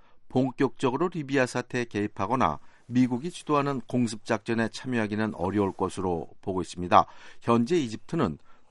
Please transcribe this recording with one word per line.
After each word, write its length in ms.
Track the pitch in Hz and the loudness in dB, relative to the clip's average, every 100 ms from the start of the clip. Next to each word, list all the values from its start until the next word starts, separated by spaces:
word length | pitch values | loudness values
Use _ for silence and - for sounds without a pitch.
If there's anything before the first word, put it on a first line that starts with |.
| - - - | -20 -20 -2
본격적으로 800 | 131 131 - 135 - 131 135 175 | 0 0 0 -2 0 -2 0 -2
리비아 320 | 170 135 139 123 | -4 -2 0 2
사태에 400 | 123 - 127 120 | -2 -4 -4 -2
개입하거나 720 | 104 104 - 98 127 92 73 - - - | -2 -4 -2 -2 2 2 0 -10 -20 0
미국이 420 | 120 127 120 175 | 2 4 2 -6
주도하는 520 | - - 147 139 135 | -8 0 2 2 -2
공습 440 | - 123 117 107 - | -2 0 0 -2 -2
작전에 440 | 113 - 117 110 | -2 0 0 0
참여하기는 640 | - 131 120 104 104 110 - | -4 -4 -2 0 0 -2 -2
어려울 360 | 92 101 98 | 0 2 2
것으로 560 | - 95 - 92 82 65 - | 0 -2 -2 -2 -2 -6 -10
보고 200 | 104 92 | -4 -4
있습니다. 440 | 85 87 90 101 - - - - | -4 -6 6 6 6 -2 -16 -4
현재 360 | - 117 120 175 | 2 4 4 2
이집트는 640 | 123 - - 165 107 73 - - - | 0 -6 -4 0 0 -2 -12 -20 -10